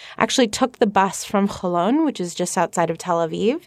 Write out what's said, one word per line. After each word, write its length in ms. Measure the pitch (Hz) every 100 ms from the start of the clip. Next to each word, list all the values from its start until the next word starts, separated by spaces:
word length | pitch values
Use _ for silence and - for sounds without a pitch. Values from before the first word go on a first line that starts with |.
| - -
actually 300 | 226 - 233
took 320 | - 254 -
the 80 | 226
bus 360 | 196 190 -
from 240 | - 202 202
Cholon, 560 | - 214 175 185 294
which 160 | 311 -
is 140 | 175
just 240 | - 175 -
outside 320 | 170 - 170
of 80 | 165
Tel 220 | 180 170
Aviv, 420 | 165 170 196 320